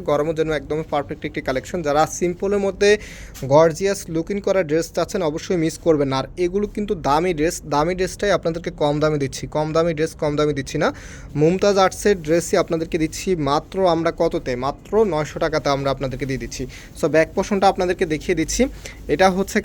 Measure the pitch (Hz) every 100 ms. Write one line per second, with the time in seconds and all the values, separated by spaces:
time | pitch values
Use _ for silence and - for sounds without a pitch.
0 | 175 147 147 156 156 151 135 151 156 147
1 | 139 151 156 156 147 131 127 180 147 143
2 | 156 - 180 175 196 202 196 185 202 208
3 | - - - - 131 143 165 156 196 196
4 | - 165 165 202 202 190 160 156 165 -
5 | 165 202 165 156 - 185 160 - 170 156
6 | 139 135 131 - 180 190 208 - 208 196
7 | 139 147 180 160 156 170 156 143 160 185
8 | 185 - 202 175 170 165 170 165 147 147
9 | 151 151 135 - 127 151 156 156 170 156
10 | 160 - 156 147 151 143 135 151 196 285
11 | - - - 143 151 185 202 196 190 -
12 | 208 196 151 170 170 190 160 165 165 170
13 | 156 - - 180 139 147 - 190 185 165
14 | 165 165 165 165 135 123 131 143 - 202
15 | 220 156 151 - 165 151 143 139 139 131
16 | 139 127 135 131 117 - 127 - - -
17 | 160 151 160 - 190 202 196 185 180 180
18 | 180 151 - 170 156 - 269 - - -
19 | - 151 190 185 190 214